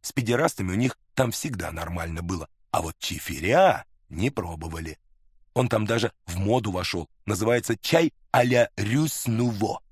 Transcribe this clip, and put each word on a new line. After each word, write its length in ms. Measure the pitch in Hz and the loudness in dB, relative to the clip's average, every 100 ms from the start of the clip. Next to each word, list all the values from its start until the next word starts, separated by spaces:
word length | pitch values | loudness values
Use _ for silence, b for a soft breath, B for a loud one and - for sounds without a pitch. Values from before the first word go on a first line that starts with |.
С 100 | - | -6
педерастами 600 | - 113 120 156 - 92 | -4 0 2 2 0 -2
у 40 | 95 | 0
них 220 | 127 - _ - | 0 -2 _ 0
там 160 | 123 | 0
всегда 400 | - 175 107 82 | 0 -6 -6 -8
нормально 500 | 80 82 85 82 82 | -6 -8 -6 -6 -6
было. 260 | 85 90 78 _ _ | -4 -6 -6 _ _
А 100 | 85 | -2
вот 140 | 82 - | -2 -6
чифиря 840 | - 78 - 69 87 147 185 104 - _ _ | -8 -8 -8 -4 2 6 6 4 -6 _ _
не 200 | 78 113 | -2 -2
пробовали. 720 | 139 87 82 80 82 80 76 _ _ _ _ _ | -2 -6 -8 -8 -8 -10 -12 _ _ _ _ _
Он 140 | - 127 | -2 2
там 180 | 110 107 | 0 0
даже 260 | 117 110 _ - | 0 0 _ -12
в 120 | 87 | -4
моду 340 | 98 127 110 | 0 2 0
вошёл. 380 | 90 92 90 80 _ - | -4 -4 -6 -8 _ -6
Называется 520 | 98 110 120 - - | -2 2 2 0 -4
чай 360 | - 165 165 _ _ | 2 4 2 _ _
а-ля 380 | 131 123 123 117 - | 2 4 4 2 0
Рюс 480 | 101 131 156 - - | 0 2 0 -2 -2
Нуво. 560 | 113 120 104 104 - _ | 2 0 0 -2 -2 _